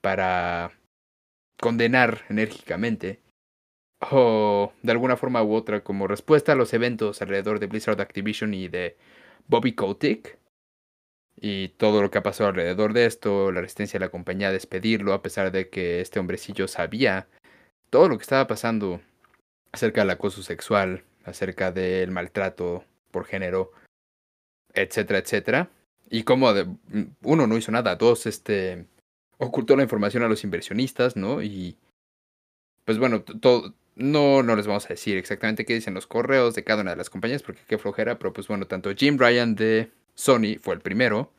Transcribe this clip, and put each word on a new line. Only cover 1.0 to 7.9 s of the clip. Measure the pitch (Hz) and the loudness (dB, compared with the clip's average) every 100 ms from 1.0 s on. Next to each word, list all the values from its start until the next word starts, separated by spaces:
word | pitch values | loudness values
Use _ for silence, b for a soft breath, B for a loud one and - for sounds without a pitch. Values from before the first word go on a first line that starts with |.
| _ _ _ _ _ _ | _ _ _ _ _ _
condenar | 120 117 117 127 120 110 - | -2 2 4 6 6 4 -4
enérgicamente, | 104 110 - - 82 117 110 90 101 _ _ _ _ _ _ _ _ - | -2 -2 -4 -10 -6 -4 -4 -6 -10 _ _ _ _ _ _ _ _ 0
o | 139 120 110 107 101 101 _ | 4 4 4 2 2 0 _
de | 113 | -2
alguna | 117 127 123 | 0 2 0
forma | 131 123 | 0 0
u | 107 | 2
otra, | 110 113 104 | 0 -2 -6
como | - 98 98 | -4 -4 -4
respuesta | 101 - 151 - | -4 4 4 4
a | 143 | 2
los | 117 | 2
eventos | 117 120 117 107 101 | 2 0 -2 -4 -4
alrededor | 95 98 98 104 | -4 -4 -2 -2
de | 101 | -4
Blizzard | 107 110 | -6 -2